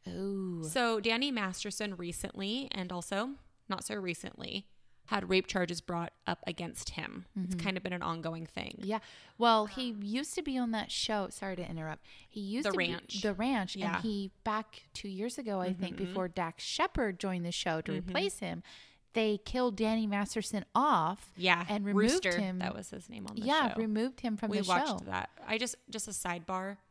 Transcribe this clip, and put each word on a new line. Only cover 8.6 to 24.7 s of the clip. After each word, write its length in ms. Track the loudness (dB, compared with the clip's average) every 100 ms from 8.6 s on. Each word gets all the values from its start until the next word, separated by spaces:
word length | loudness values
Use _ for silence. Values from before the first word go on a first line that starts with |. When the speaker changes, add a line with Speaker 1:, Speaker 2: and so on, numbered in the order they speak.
| -8 -6
Speaker 1:
Yeah. 200 | -4 -4 -6 -20 -20 4
Well, 280 | 6 8 4
he 300 | -2 -4 -4
used 320 | -2 -2 -2 -2
to 60 |
be 160 | -2 0
on 140 | 0
that 200 | 0 -2
show. 360 | -2 0 0 0
Sorry 280 | -4 -6 -6
to 120 | -6
interrupt. 360 | -4 -6 -8 -12 -20 -14
He 100 | -8
used 260 | -4 0 0
Speaker 2:
The 40 |
Speaker 1:
to 60 | 2
Speaker 2:
Ranch. 440 | 2 0 -4 0
Speaker 1:
be 60 | 0
The 60 |
Ranch. 420 | 2 2 2 0 -2
Speaker 2:
Yeah. 200 | 0 0
Speaker 1:
And 80 |
he, 280 | 0 -2 -4 _ -2
back 380 | -2 -4 -14 -14
two 160 | -10 -8
years 280 | -4 -4 -4
ago, 220 | -2 0
I 140 | 0
think, 220 | 0 -2 -2
Speaker 2:
Mm-hmm. 80 | -4
Speaker 1:
before 220 | -2 -2
Dax 340 | -2 -4 -4
Shepard 560 | -6 0 0 2 0 0
joined 260 | -2 0 -2
the 60 |
show 300 | -2 0 0
to 100 | 0
Speaker 2:
Mm-hmm. 180 | -2 0
Speaker 1:
replace 300 | 0 0 -2
him, 240 | -6 -6 -10 -20 -20 _ _
they 280 | 2 2 2
killed 320 | -2 0 2 2
Danny 320 | 2 2 2
Masterson 560 | 0 0 -2 -2 -4 0
off 580 | 4 6 6 4 0 -8 0
Speaker 2:
Yeah. 300 | 4 4 4
Speaker 1:
and 180 | 0 4
removed 400 | 6 6 6 4
Speaker 2:
Rooster, 140 | 2
Speaker 1:
him. 200 | 0 0
Speaker 2:
that 140 | -2
was 160 | -4 -8
his 200 | -12 -12
name 160 | -12 -8
on 80 | -4
the 60 |
Speaker 1:
Yeah, 320 | 2 4 4
Speaker 2:
show. 60 | 2
Speaker 1:
removed 400 | 0 2 0 -2
him 160 | -2 -2
from 140 | 0
Speaker 2:
We 80 | 0
Speaker 1:
the 60 |
Speaker 2:
watched 180 | 4